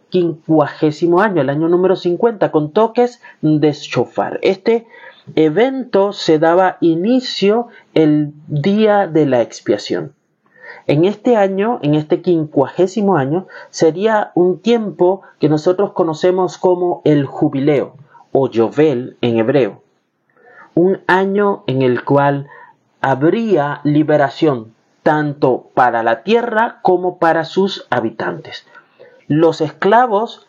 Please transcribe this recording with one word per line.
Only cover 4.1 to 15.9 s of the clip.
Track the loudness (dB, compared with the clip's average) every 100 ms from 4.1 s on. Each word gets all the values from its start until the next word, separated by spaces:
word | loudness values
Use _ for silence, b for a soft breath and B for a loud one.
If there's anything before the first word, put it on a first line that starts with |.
| -4 -6 -2
Este | -2 0 0 -2 -4 B B B -6 0
evento | 0 2 0 -2 -2 0 0
se | -2 0 2
daba | 4 2 2 0
inicio | -2 0 0 -2 -2 -2 0 0 -4 B B
el | 0 2 2 -2 -8 -8
día | -4 0 2 2 2 2
de | 0 2
la | 2
expiación. | -2 -4 -4 -4 -4 -6 -6 -14 _ _ B B B B -2
En | 2
este | 2 0 0 2
año, | 2 0 -2 -2
en | 0 -2
este | 0 -2
quincuagésimo | 0 0 0 -2 -2 0 -2 0 0 0
año, | 0 -4 -6 B B
sería | 0 0 2 0 0 -2
un | 0 0 0
tiempo | 0 0 -2 0 0 0 B B
que | -2
nosotros | 0 0 0 -2